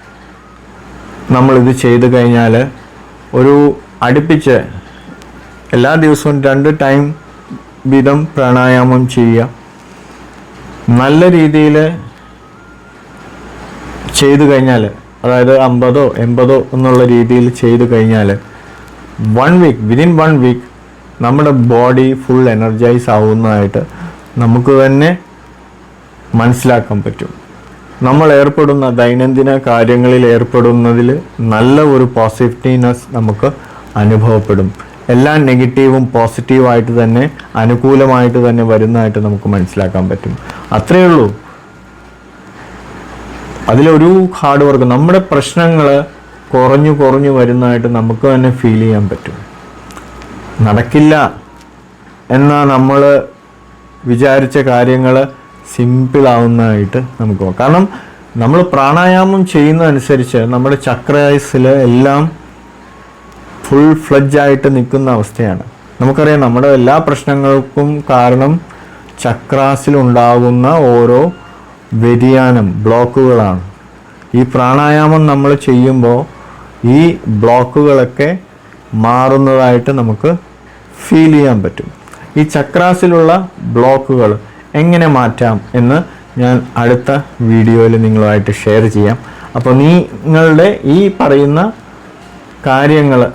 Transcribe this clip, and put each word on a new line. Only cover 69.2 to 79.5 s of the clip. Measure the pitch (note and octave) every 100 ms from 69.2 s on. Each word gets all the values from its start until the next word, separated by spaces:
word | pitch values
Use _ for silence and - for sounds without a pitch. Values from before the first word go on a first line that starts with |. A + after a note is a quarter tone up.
ചക്രാസിലുണ്ടാകുന്ന | B2 A#2+ - C3+ C3+ C3+ - C#3+ B2+ A#2+ A#2+ B2 B2 B2 B2+
ഓരോ | D#3+ C3 A#2+ A#2+ B2 E3+ F3+ - - - - -
വ്യതിയാനം, | A2+ A#2 A#2+ B2+ C3 B2+ A#2+ G2 G#2
ബ്ലോക്കുകളാണ്. | A2 A#2 A#2+ C3+ B2+ A#2 G2+ F2+ F#2 - - - - - -
ഈ | A#2+
പ്രാണായാമം | B2 C3 B2 C#3 D3 D3+ D3+ D#3+ D3+
നമ്മൾ | C#3 C#3
ചെയ്യുമ്പോൾ | C#3+ - B2 B2+ C3 A#2 A#2+ D#3 - - - - -
ഈ | A#2+ C#3 E3+ - -
ബ്ലോക്കുകളൊക്കെ | G#2+ A#2 B2 B2 D3 D3 C#3 B2 B2+ C#3+ F#3 - - - - -
മാറുന്നതായിട്ട് | A2 A2+ B2 C3 C3+ C3+